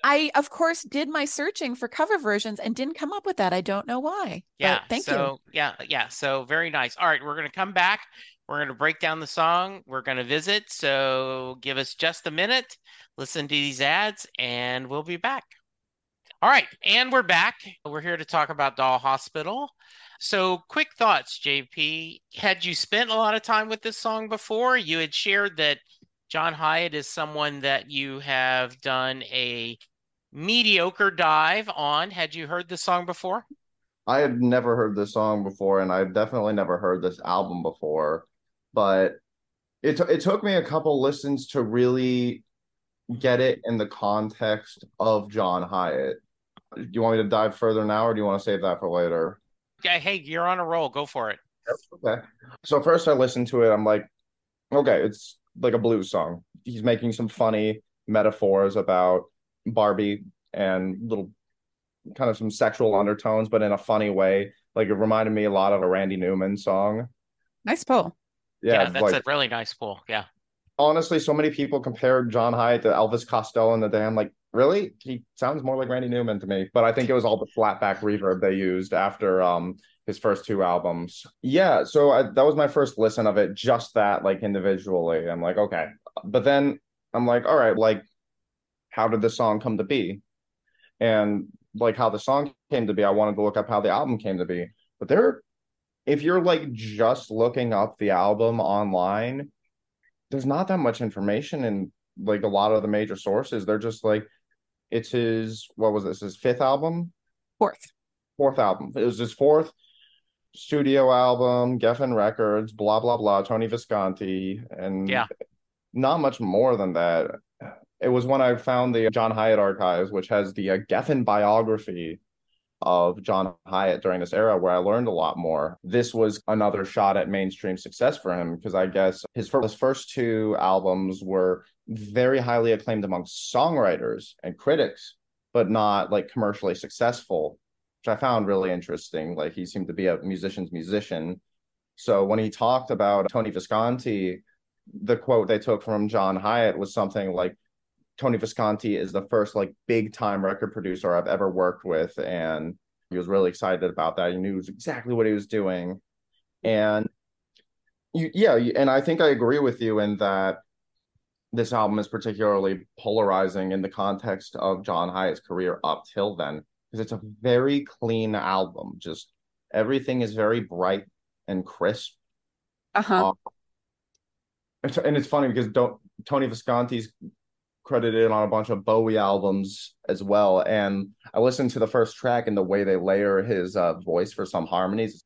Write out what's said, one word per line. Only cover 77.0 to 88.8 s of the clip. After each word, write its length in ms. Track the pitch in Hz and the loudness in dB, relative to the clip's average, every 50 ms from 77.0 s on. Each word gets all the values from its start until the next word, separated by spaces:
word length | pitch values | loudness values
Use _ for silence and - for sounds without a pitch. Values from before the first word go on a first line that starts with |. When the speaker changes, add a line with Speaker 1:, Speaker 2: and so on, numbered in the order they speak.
| 123 120 | 2 2
Speaker 3:
it 40 | 127 | 2
was 120 | 123 110 | 2 4
all 120 | 110 110 | 2 0
the 80 | 92 - | 0 -2
flat 320 | - - 113 110 104 95 - | -6 0 2 2 2 2 0
back 220 | - 98 95 - | 0 0 0 0
reverb 400 | 107 104 104 98 98 95 95 90 | 0 -2 -2 0 0 0 0 2
they 120 | 104 95 95 | 2 0 2
used 400 | 95 95 92 92 92 95 - 92 | 2 0 0 0 -2 -2 0 0
after, 480 | 90 98 101 - - 107 95 92 92 | 0 0 0 -2 0 0 2 4 4
um, 360 | 92 87 87 85 87 92 92 - _ _ _ _ - | 4 4 2 0 -2 -6 -10 -12 _ _ _ _ -10
his 140 | 107 98 - | -10 -10 -2
first 260 | - 110 98 - - | 0 0 0 0 -2
two 180 | - 104 98 92 | -4 -2 0 2
albums. 640 | 87 87 90 85 90 85 85 85 85 - - - - _ _ | 2 2 0 0 -2 -4 -4 -6 -10 -12 -18 -20 -20 _ _
Yeah, 420 | - 131 139 175 190 175 127 90 - | -6 0 2 4 4 6 4 2 2
so 280 | - - 151 143 143 | 2 4 4 6 6
I, 120 | 127 127 131 | 6 6 4
that 220 | 101 - 131 139 | 2 4 4 6
was 100 | 156 147 | 6 6
my 120 | 151 147 | 4 0
first 300 | 139 - 151 139 123 - | 2 2 2 0 0 2
listen 280 | 107 110 110 - 120 110 | 2 2 2 2 2 2
of 120 | 104 95 | 2 4
it, 180 | 104 101 95 101 | 4 2 2 0
just 400 | - - 127 120 117 - - - | -4 2 2 2 2 0 -2 0
that, 280 | 113 104 101 98 - - | 2 2 4 2 2 2
like, 200 | 98 98 92 113 | 0 0 0 -2
individually. 840 | 104 101 98 90 98 95 90 95 98 92 87 82 85 82 80 82 85 | -4 -2 0 0 0 0 0 -2 -2 -2 0 0 0 0 0 -2 -4
I'm 120 | 85 85 | -4 -2
like, 160 | 85 90 92 | -2 -2 0
"Okay." 300 | 104 104 101 95 82 78 76 - _ _ - - - - | 0 0 0 0 -4 -6 -6 -10 _ _ -16 -16 -14 -10
But 200 | 98 104 123 101 | -2 -2 2 4
then 360 | 139 139 139 143 143 139 - _ _ _ _ _ _ - | 4 4 4 4 2 0 -4 _ _ _ _ _ _ -4
I'm 120 | 117 120 | -2 2
like, 200 | 120 120 123 - | 2 2 2 2
"All 120 | - 156 | 2 4
right, 200 | 143 120 110 - | 4 4 4 4
like, 260 | 107 110 110 110 101 - _ _ _ _ _ _ _ _ _ _ _ _ _ _ _ | 4 4 2 2 0 -4 _ _ _ _ _ _ _ _ _ _ _ _ _ _ _